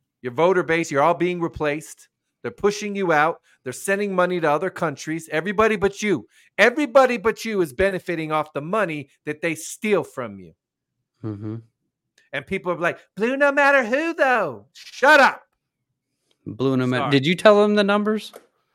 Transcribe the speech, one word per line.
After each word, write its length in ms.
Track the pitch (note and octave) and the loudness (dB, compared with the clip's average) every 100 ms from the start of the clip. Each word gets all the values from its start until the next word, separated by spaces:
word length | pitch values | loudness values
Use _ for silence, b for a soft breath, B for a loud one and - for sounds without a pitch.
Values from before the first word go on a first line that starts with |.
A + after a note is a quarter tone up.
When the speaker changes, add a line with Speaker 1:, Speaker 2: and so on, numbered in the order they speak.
| _ _ | _ _
Speaker 1:
Your 100 | B2+ | -8
voter 300 | A#2+ E3+ F#3 | 0 2 2
base, 300 | D#3 E3 E3 | 0 -2 0
you're 100 | C#3 | 2
all 120 | D3+ | 2
being 260 | E3+ F3 F3 | 2 -2 -2
replaced. 680 | E3 - D3+ D3 D#3 - _ _ _ _ | -6 -4 -4 -4 -8 -20 _ _ _ _
They're 80 | A#2+ | -12
pushing 440 | - G3+ G3+ G#3 | -2 -2 -2 -6
you 180 | G3+ F#3 | -4 0
out. 280 | D3+ D#3 - _ _ | 2 2 -2 _ _
They're 80 | B2+ | -14
sending 420 | - - G3 G3+ | -8 -4 -2 -2
money 260 | F#3 F3+ F3+ | 0 0 0
to 100 | D#3+ | 0
other 200 | D3+ F3+ | 0 -2
countries. 580 | - E3 C#3 - D#3+ D#3+ | -4 -6 -6 -8 -10 -6
Everybody 420 | D#3 E3+ F#3+ A3 G#3+ | -6 -4 0 0 2
but 240 | G3 G3 | -2 -2
you. 260 | G#3+ D3+ - b b b | -2 -2 -4 b b b
Everybody 580 | G#3+ B3 C#4+ C4+ B3+ A#3+ | 2 2 4 4 4 2
but 280 | A3 A3 | -2 -4
you 160 | A3+ G#3 | -4 -2
is 120 | E3 | -2
benefiting 580 | B2+ G3 F#3 - E3+ D#3 | 0 -2 -2 -6 -6 -4
off 220 | D#3 D3 | -4 -4
the 80 | C#3+ | -8
money 480 | D#3 A3 F#3 D3+ C3 _ | -6 -4 -2 -4 -12 _
that 160 | - D3+ | -12 -6
they 140 | E3+ D#3 | -6 -6
steal 480 | - - G#3+ F#3+ | -10 -8 -2 0
from 340 | C#3 - A#2 G2 | -2 -8 -12 -12
you. 140 | F2 _ _ _ _ _ _ _ | -20 _ _ _ _ _ _ _
Speaker 2:
Mm-hmm. 320 | A2+ G#2 G#2+ A2+ A2+ _ _ _ _ _ _ | -12 -10 -10 -12 -14 _ _ _ _ _ _
Speaker 1:
And 140 | C#3+ C#3 | -12 -8
people 240 | F#3+ F#3 | -8 -6
are 60 | D#3+ | -4
like, 200 | E3+ - _ - | -4 -6 _ -6
"Blue 200 | A3+ C4+ | -4 0
no 140 | C#4+ | 0
matter 340 | C#4 C#4 C#4 | 2 2 2
who, 300 | A3 C4 E4 | 2 -2 -2
though." 520 | E4 C#4 B3 E3+ A2 G#2 | 0 0 0 -2 -6 -16
Shut 440 | - - - C4+ D4+ | -20 -20 0 6 8
up. 220 | A#3+ - _ _ _ _ _ _ _ _ _ _ - | 6 2 _ _ _ _ _ _ _ _ _ _ -12
Speaker 2:
Blue 300 | G#2+ C3+ C3 | -4 0 2
no 100 | B2+ | 0
matter. 160 | B2+ | 0
Speaker 1:
Sorry. 60 | C3 | 0
Speaker 2:
Did 140 | C#3 C#3+ | 0 2
you 80 | |
tell 260 | F3+ A3 G#3 | 4 6 6
them 120 | G#3 | 4
the 80 | G#3 | 2
numbers? 480 | G3+ G#3 G#3 G#3+ - - _ _ _ | 2 0 0 -4 -6 -20 _ _ _